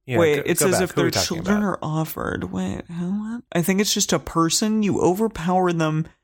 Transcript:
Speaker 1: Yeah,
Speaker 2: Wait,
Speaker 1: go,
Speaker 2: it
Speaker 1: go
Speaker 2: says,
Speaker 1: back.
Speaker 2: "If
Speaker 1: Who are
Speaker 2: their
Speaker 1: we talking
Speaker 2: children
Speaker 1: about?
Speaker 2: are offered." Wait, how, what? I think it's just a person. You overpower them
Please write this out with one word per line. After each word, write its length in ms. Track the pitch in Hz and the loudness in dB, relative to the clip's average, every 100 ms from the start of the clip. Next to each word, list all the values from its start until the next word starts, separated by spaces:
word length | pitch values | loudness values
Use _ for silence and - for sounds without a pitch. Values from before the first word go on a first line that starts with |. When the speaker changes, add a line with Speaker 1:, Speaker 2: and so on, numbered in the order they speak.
| - | -2
Speaker 1:
Yeah, 120 | 127 | 2
Speaker 2:
Wait, 160 | 165 147 | 4 2
Speaker 1:
go, 60 | - | 0
Speaker 2:
it 140 | 170 | 2
Speaker 1:
go 60 | 190 | 2
Speaker 2:
says, 80 | |
Speaker 1:
back. 80 | 180 | 2
Speaker 2:
"If 80 | 180 | 2
Speaker 1:
Who 20 | |
are 20 | - | 0
Speaker 2:
their 100 | 170 | 0
Speaker 1:
we 60 | |
talking 160 | 196 185 165 | 2 -2 -2
Speaker 2:
children 200 | 180 208 | 0 0
Speaker 1:
about? 100 | 208 | 0
Speaker 2:
are 120 | - | -4
offered." 680 | 151 156 156 - - - 185 | -4 -2 -4 -4 -6 -4 -6
Wait, 320 | 190 185 - - | -4 -4 -6 -8
how, 160 | 170 175 | -8 -4
what? 340 | 202 214 233 - | -4 -6 -10 -6
I 100 | 175 | -2
think 200 | 170 185 | 0 0
it's 120 | 208 | 0
just 200 | - - | 0 0
a 60 | 165 | 0
person. 640 | - 165 165 - 214 220 | 0 0 2 2 0 2
You 160 | 208 - | 2 2
overpower 720 | 170 180 220 190 165 185 180 | 2 2 0 -2 0 2 2
them 320 | 165 160 156 156 - | 2 0 0 -4 -10